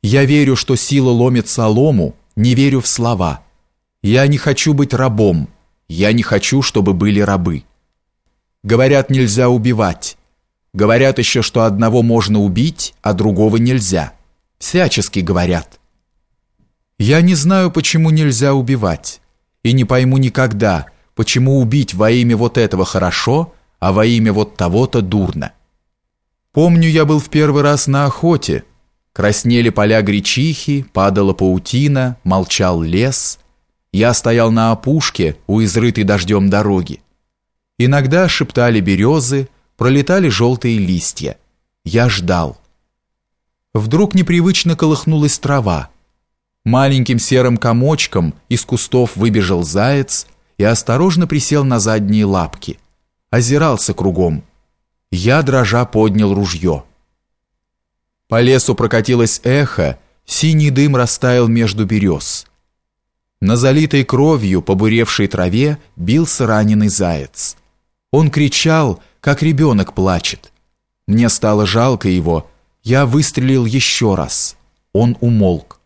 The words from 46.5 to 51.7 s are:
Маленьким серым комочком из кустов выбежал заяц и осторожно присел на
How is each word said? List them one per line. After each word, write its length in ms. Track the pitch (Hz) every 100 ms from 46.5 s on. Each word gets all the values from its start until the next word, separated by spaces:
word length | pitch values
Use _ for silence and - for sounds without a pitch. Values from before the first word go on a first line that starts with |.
| _
Маленьким 540 | - 123 139 135 120 120
серым 380 | - 127 127 120
комочком 800 | 120 117 135 156 - 98 82 - _
из 160 | 120
кустов 520 | - 123 - 127 120 -
выбежал 480 | 113 107 92 90
заяц 640 | 82 90 117 143 135 - - _ _ _
и 40 |
осторожно 640 | 104 113 - 120 185 165 175
присел 380 | 147 - 147
на 160 | 135